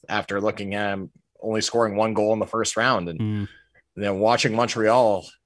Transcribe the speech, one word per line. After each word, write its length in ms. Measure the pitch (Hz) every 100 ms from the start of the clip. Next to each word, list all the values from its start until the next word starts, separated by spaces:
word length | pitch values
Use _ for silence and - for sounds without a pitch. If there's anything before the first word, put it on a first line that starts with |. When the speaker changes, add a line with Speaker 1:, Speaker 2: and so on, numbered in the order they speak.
| -
Speaker 1:
after 320 | 104 101 101
looking 340 | 104 104 101
at 180 | 101 104
him 180 | 98 92 _ _ _
only 200 | 110 110
scoring 360 | 107 117 113 101
one 160 | 110
goal 200 | 107 107
in 60 | 110
the 60 | 104
first 300 | 113 107 -
round. 320 | 120 117 87
And 120 | 80
Speaker 2:
Mm. 280 | 110 104 101 - _ _ _
Speaker 1:
then 240 | - 101 95
watching 360 | 110 117 131
Montreal 720 | 110 120 117 107 120 117 98 - -